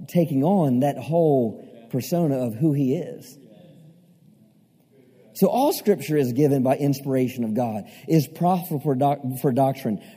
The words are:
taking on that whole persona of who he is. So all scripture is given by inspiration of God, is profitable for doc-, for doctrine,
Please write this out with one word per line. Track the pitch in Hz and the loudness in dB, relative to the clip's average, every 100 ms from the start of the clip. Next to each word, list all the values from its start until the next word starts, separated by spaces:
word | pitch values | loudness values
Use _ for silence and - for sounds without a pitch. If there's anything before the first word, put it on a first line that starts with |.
| 160 | -4
taking | 175 160 135 | 0 2 2
on | 151 202 147 123 | 2 2 2 2
that | 123 123 | 0 -2
whole | 110 170 160 135 117 - - - - | -2 2 4 2 0 -4 -16 -20 -8
persona | 127 - 175 160 135 | -6 -4 -2 0 -2
of | 123 110 | -4 -2
who | 156 | 0
he | 143 131 117 | 2 0 -2
is. | 107 - - - - - 170 147 156 170 _ _ _ _ _ _ _ _ _ _ _ _ - - | -6 -12 -18 -20 -20 -20 -20 -20 -20 -20 _ _ _ _ _ _ _ _ _ _ _ _ -20 0
So | 190 | 2
all | 240 285 | 2 0
scripture | - - 175 - 151 | 0 0 -2 0 0
is | 127 | 0
given | 120 147 139 | 2 2 4
by | 127 131 | 2 0
inspiration | 143 139 135 131 127 - | 0 -2 -2 0 -2 -2
of | 113 107 | -4 -2
God, | 120 107 98 - - | -2 -4 -10 -12 0
is | 160 139 | 2 2
profitable | - 175 185 170 151 | 0 0 0 -2 -4
for | 151 131 | -2 0
doc-, | 139 143 131 131 | 0 0 -4 -4
for | 147 | 0
doctrine, | 123 135 135 120 101 - | 2 0 0 -4 -4 -6